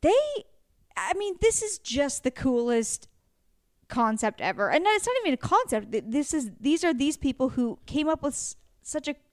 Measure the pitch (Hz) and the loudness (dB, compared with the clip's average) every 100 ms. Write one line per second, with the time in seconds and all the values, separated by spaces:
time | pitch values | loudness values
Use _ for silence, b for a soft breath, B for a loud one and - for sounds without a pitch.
0 | 302 466 605 587 - _ _ _ _ - | 6 4 2 -4 -10 _ _ _ _ -8
1 | 381 381 415 359 440 453 427 - - 233 | -4 -2 -2 2 2 2 -4 -8 -6 -2
2 | 285 - - - 262 240 240 240 226 - | -2 0 -4 -2 0 2 2 0 0 -6
3 | - _ _ _ _ _ _ _ _ - | -10 _ _ _ _ _ _ _ _ 0
4 | 233 220 220 - 170 190 202 302 370 427 | 0 2 -2 -2 -4 0 2 2 4 2
5 | - 508 427 254 - 392 508 220 208 220 | 2 0 0 -2 2 2 2 -2 -2 -6
6 | 220 240 294 320 240 180 226 320 349 254 | -2 -2 0 -2 -4 -4 0 2 2 2
7 | 277 302 285 - 262 - 240 - - 285 | 0 0 -2 0 -2 0 -2 -2 -6 -2
8 | 302 320 285 - - - _ _ - 302 | 0 0 -2 -4 -8 -12 _ _ -8 -8
9 | 294 285 _ | -6 -8 _